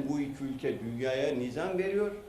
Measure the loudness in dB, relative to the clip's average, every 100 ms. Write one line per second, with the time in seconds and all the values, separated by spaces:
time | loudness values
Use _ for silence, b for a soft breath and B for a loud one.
0 | 0 0 0 -2 -4 -2 0 0 -2 -2
1 | 0 2 2 2 -2 -2 0 0 2 2
2 | 2 -2